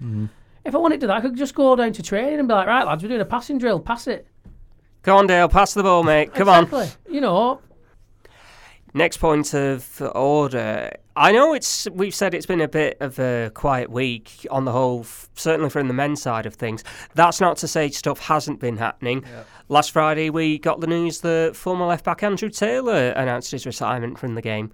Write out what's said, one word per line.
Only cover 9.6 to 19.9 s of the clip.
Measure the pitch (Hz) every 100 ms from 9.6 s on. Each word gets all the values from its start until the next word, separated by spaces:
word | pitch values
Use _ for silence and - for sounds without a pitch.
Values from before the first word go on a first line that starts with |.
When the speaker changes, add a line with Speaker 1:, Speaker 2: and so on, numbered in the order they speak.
| 139 131 - - 135
Speaker 3:
order. | - 135 151 139 123 110 107 60 - _ -
I | 165
know | 220 302
it's, | 294 - - 214
we've | 180 202
said | - 196
it's | 175 160
been | 180
a | 151
bit | 156 151 -
of | 143 127
a | 127 120 113
quiet | - 147 131 -
week | 117 131 117 - - -
on | 135
the | 131
whole, | 123 127 123
f-, | 113 - -
certainly | - 160 160 151
from | 147 135
the |
men's | 123 147 147
side | 131 113
of | 107
things. | - 117 110 - - -
That's | 156 170 165
not | 185 151
to | 160
say | 165 147
stuff | - 151 139
hasn't | - 156 143 147
been | 123 107
happening. | 113 - 123 131
Speaker 1:
Yeah. | 127 117 - - -
Speaker 3:
Last | 247 240